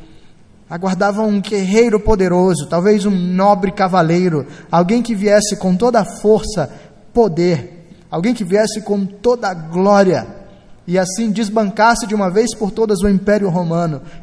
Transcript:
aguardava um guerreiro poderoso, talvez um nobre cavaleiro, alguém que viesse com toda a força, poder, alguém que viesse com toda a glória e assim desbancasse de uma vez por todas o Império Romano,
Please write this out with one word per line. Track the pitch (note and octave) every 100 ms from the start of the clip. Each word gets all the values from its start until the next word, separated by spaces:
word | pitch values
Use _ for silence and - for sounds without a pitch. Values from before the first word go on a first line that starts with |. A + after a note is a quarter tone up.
| - - - - - - -
aguardava | E3+ F#3 F3+ G3+ G#3
um | A3 G3+
guerreiro | F#3+ G#3 F#3 G#3+ A#3+ G#3
poderoso, | - G#3+ F#3 F3 F#3 D#3+ C#3+
talvez | E3 F#3+ G#3+ G3
um | F#3+ F3
nobre | F3+ G3 G3+ G3
cavaleiro, | - F#3+ F3+ D#3+ E3+ F#3 D#3 B2+ - -
alguém | E3+ F3+ A#3+
que | A#3 G#3+
viesse | G3+ G#3 G#3 G3
com | F#3 F3+
toda | A#3+ A#3+
a | F3+ -
força, | G#3 G#3+ - F#3 C3+ - - - -
poder, | - G#3+ D#3+ F3 D#3+ A#2 - - - -
alguém | D#3 F#3+ A#3+
que |
viesse | F#3 G3+ G#3+ G#3+
com | G3+ G3+
toda | F#3+ - A#3+ A#3+ G#3
a | F3+
glória | D#3+ E3+ G3 G3+ F#3+ D3+ A2 - - - - - -
e | F3+
assim | F#3 F#3 A3+
desbancasse | G3 G#3+ A3 G#3+ F#3+ A3 A#3 A3
de |
uma | G#3+ F#3+
vez | F#3+ A#3
por | - G#3
todas | A3 A3 G3+
o | G3+
Império | F#3+ G3 G#3 G3
Romano, | E3+ E3+ E3 E3+ C#3 - -